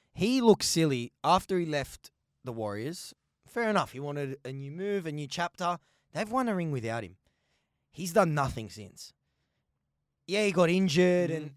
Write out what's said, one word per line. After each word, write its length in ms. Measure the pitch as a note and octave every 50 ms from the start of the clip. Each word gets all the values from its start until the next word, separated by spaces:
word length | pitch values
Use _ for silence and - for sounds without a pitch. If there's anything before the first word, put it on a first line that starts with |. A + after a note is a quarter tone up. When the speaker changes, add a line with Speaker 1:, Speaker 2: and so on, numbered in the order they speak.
| _ _ -
Speaker 1:
he 280 | - E3+ A3 B3+ C4+
looks 260 | A#3+ A3+ G3+ - -
silly 460 | - - E3 E3 D#3 C3+ B2 A#2 A#2 _ _ -
after 340 | D3+ E3+ F#3+ - - G3 F3+
he 80 | E3+
left 440 | D#3+ D3+ C#3+ C3+ - - - - - _ _ _ _ _ _ -
the 80 | B2+ A#2
Warriors. 600 | A2+ A2 G#2 G2+ G#2 A2+ C#3+ F3 - - - - _ _ _ _ _ _ _
Fair 200 | - A#3+ A#3 A3
enough. 240 | G#3+ F#3+ C#3+ - -
He 80 | C3
wanted 380 | C#3+ D3 C#3+ D3 C#3+ C3+ C3+ - -
a 80 | B2+ C3+
new 180 | C3+ C#3 C#3
move, 360 | C#3+ E3+ F#3+ G3+ G3+ G3+ E3+
a 60 | D#3+ D3
new 140 | D3+ D3
chapter. 520 | C3 - - F3 F3 _ - F#3 F3 F3 F3 _ _ _ _ _ _ -
They've 180 | D3+ A3 G#3
won 180 | A3+ C4 C4 A#3
a 60 | G#3
ring 160 | F#3 E3+ D#3+
without 320 | D3 C3 A2 A2+ A2+ A#2 A2
him. 140 | E2+ F#2 _ _ _ _ _ _ _ _ _ _ _ _ _ _ _
He's 220 | - - F3+ F3+ E3
done 200 | G#3+ G3 E3+ D3+
nothing 360 | D3 C#3 C3 - B2+ A2+ G2+
since. 420 | - A2 G#2+ F2 - - - - _ _ _ _ _ _ _ _ _ _ _ _ _ _ _ _ _ _ _ _ _ _ _
Yeah, 180 | - F#3 G3+ G#3+
he 80 | G3+ F#3
got 180 | F3 F3 E3
injured 600 | F3 F#3 F#3+ F#3 C#3 E3 F3+ F3+ F3+ F3+ F3+ E3+
Speaker 2:
Mm. 60 | E3
Speaker 1:
and, 140 | D#3+ D3+ D3 C#3